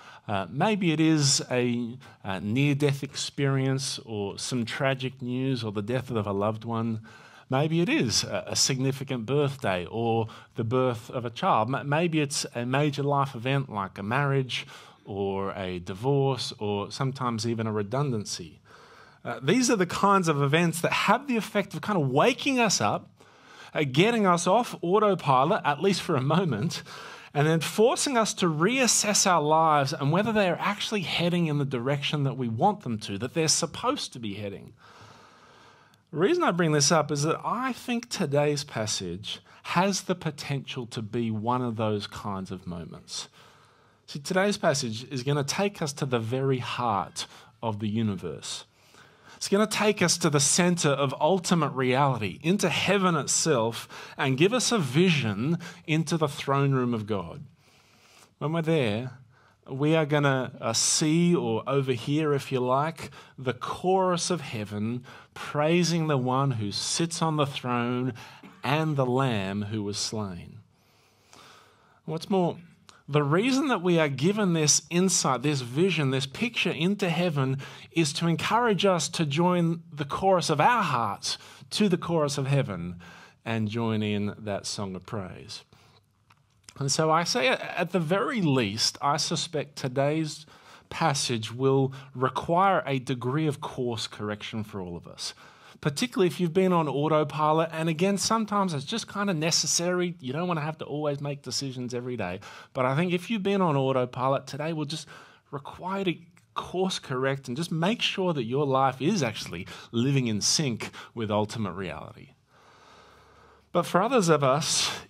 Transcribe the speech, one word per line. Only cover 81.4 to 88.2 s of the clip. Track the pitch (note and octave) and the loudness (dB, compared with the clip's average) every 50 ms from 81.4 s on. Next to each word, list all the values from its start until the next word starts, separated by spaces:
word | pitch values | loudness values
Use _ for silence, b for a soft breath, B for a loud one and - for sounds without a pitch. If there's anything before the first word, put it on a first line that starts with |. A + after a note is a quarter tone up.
| B B B B B B | B B B B B B
to | - - G#3+ G3 | 0 2 2 4
the | F3 | 2
chorus | E3 - E3+ E3+ D#3+ D3 C#3+ C#3+ | 2 0 0 0 2 2 0 0
of | C#3+ C3 | -2 0
heaven | C3+ C#3 C#3 B2 G#2 F#2+ E2+ E2+ F2 F2 F2 B B B B B B B B - | 2 2 2 2 0 -2 -6 -6 -8 -8 -10 B B B B B B B B -6
and | A2+ A2+ A2+ A2 | -4 -2 -2 -2
join | G2+ A2 A#2+ A#2 A2+ A2 G#2+ G#2+ | -2 -2 -2 -2 0 0 0 0
in | G#2 G#2 G2+ G#2 G2+ - | 0 0 -2 -2 -4 -6
that | - A2 G#2 G2 - - | -8 -6 -6 -6 -6 -6
song | - - - G2+ F#2+ F#2 | -8 -8 -6 -8 -8 -8
of | F2+ F2+ | -10 -12
praise. | - A#2+ G#2 F#2 F2+ F#2+ - - - - - - _ b b b b b b b _ _ _ _ _ _ _ _ _ _ _ _ - - | -10 -10 -10 -10 -10 -12 -16 -16 -16 -16 -16 -18 _ b b b b b b b _ _ _ _ _ _ _ _ _ _ _ _ -16 -8
And | - C#3 C#3 | -6 -4 -2
so | - - D#3+ D#3+ | 0 2 2 4
I | D#3 E3 E3+ | 4 2 2
say, | - - B3 C4 | 0 0 0 2
at | C4 A3 - - - - E3+ F3+ E3+ - | 2 0 0 -2 -4 -4 -4 -2 0 0
the | F#3 | 0
very | D#3+ D3 F#3 G3+ | 0 2 0 0